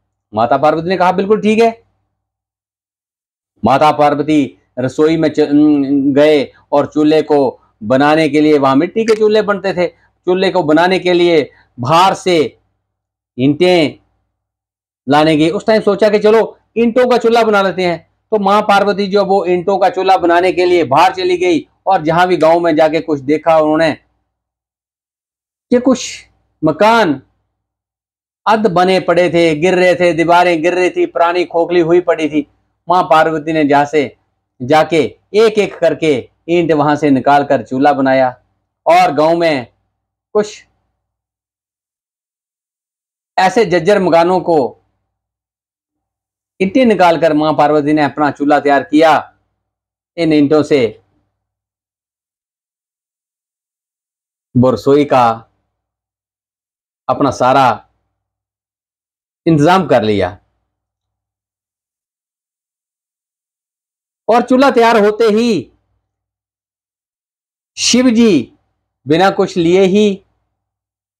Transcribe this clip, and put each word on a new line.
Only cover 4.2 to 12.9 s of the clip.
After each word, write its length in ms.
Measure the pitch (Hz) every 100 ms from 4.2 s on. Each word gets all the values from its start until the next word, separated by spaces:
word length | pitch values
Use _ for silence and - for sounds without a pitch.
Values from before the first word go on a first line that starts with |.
| 147 151 131 - _ -
रसोई 380 | 127 - 156 165
में 120 | 156
च-, 200 | 151 147 147 151 147 135 143 139 135
गए 380 | 151 147 120 _ _
और 140 | 143 -
चूल्हे 360 | 147 151 156
को 400 | 151 147 123 - _ _
बनाने 460 | 107 131 147 160 156
के 120 | 151
लिए, 160 | 151 147
वहां 180 | 135 135
मिट्टी 280 | 175 226
के 120 | 226 214
चूल्हे 260 | 214 214
बनते 320 | 202 196 196
थे, 140 | 175 170 - _ _ 175
चूल्हे 260 | 185 190
को 120 | 180
बनाने 360 | 151 156 180 190
के 140 | 190
लिए 380 | 175 175 165 123 _ _ -
बाहर 340 | 120 165 190
से 460 | 180 185 170 123 - _ _ _